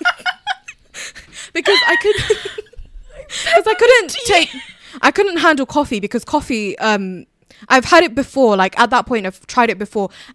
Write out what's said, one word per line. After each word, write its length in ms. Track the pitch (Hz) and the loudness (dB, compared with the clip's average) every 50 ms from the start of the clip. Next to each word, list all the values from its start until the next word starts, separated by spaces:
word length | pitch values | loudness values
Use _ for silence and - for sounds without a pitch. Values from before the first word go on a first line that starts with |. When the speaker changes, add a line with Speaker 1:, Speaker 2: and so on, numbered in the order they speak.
| 466 719 - - - 719 719 - - 807 762 762 784 - - _ _ _ - - - - - - - - - - - - | -2 -4 -4 -4 -6 -8 -8 -8 -8 -10 -10 -10 _ -20 -20 _ _ _ -18 -16 -16 -16 -18 -20 -20 -20 -20 -20 -16 -12
Speaker 1:
Because 260 | - 330 - - - - - | -8 -4 0 0 2 2 2
I 100 | 277 285 | 2 0
could, 200 | - - 415 415 | 2 2 0 0
<laughs> 1120 | 392 - - 415 - - 415 - - 392 _ _ - - - - - - - - 587 - - | 0 0 -2 -2 -2 -4 -14 -14 -14 -16 _ _ -20 -18 -18 -18 -20 -20 -20 -20 -20 -18 -14
'cause 380 | - - - - 659 679 339 | -10 -8 -2 2 2 2 2
I 80 | 440 427 | 2 0
couldn't 360 | 359 453 480 508 480 392 302 | 4 6 6 6 6 4 -2
Speaker 2:
Tea. 100 | - - 480 466 | -6 -8 -2 0
Speaker 1:
take, 180 | 403 339 320 - - 262 - - - _ - - - 262 | 0 0 0 -2 -6 -14 -18 -20 -20 _ -20 -20 -6 0
I 80 | - 269 | 0 2
couldn't 240 | 285 - 403 403 349 | 2 2 0 0 0
handle 300 | 330 269 330 311 269 262 | 0 2 2 2 2 0
coffee 340 | - - 294 285 - 254 208 | -2 -2 -2 -2 -2 -4 -6
because 240 | 185 202 - 233 - | -4 -4 -6 -6 -6
coffee, 520 | - - 294 - - 262 220 208 196 - - | -4 -4 -4 -2 -2 -4 -4 -4 -6 -6 -4
um, 480 | - 220 214 202 196 185 185 175 - _ _ _ _ _ _ _ 214 - | -2 0 0 0 -2 -6 -8 -12 -14 _ _ _ _ _ _ _ -2 2
I've 160 | 254 262 240 | 2 2 4
had 180 | - 349 330 | 6 6 6
it 120 | 349 311 226 | 6 4 0
before, 400 | 269 269 - - 269 262 226 208 | -4 -4 -2 0 2 2 4 4
like, 200 | 190 185 190 - - | 2 2 0 2 0
at 120 | 240 233 | 0 2
that 160 | 262 247 - | 2 0 -2
point 180 | - 247 226 190 | -2 -4 -4 -4
I've 200 | 190 - - _ | -6 -10 -12 _
tried 240 | - - 247 233 226 | -6 -2 0 0 0
it 80 | 202 190 | 0 -4
before, 320 | 208 - - 214 196 180 - - - - - | -8 -8 -6 -6 -6 -6 -8 -14 -20 -14 -6